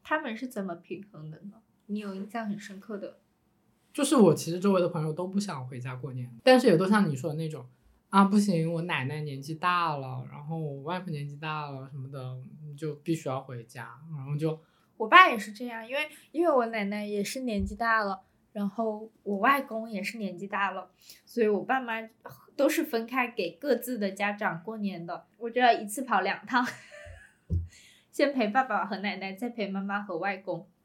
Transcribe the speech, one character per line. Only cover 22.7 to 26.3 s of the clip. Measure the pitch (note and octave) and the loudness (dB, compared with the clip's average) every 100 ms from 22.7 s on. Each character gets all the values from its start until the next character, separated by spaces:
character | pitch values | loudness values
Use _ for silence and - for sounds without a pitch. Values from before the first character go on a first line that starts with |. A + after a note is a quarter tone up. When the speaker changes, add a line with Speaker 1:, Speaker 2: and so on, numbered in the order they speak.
| E4 | 4
Speaker 1:
分 | - A3+ A3+ | 0 -2 -2
开 | C4 A#3+ | -2 -2
给 | A3 F3 | -2 -4
各 | - D4 | -4 0
自 | A#3 - A#3+ | 0 0 -2
的 | G3 | -2
家 | G3 G3+ | 0 -2
长 | G#3 G#3 E3 | 0 -2 -2
过 | A3 A3 | -8 -6
年 | G3+ F3 | -6 -6
的， | E3+ E3 _ _ | -8 -10 _ _
我 | A#3 | -4
就 | A#3 | 4
要 | B3 | 6
一 | A3+ | 6
次 | G#3 - | -2 -8
跑 | B3+ G#3 | 0 2
两 | F#3+ | 2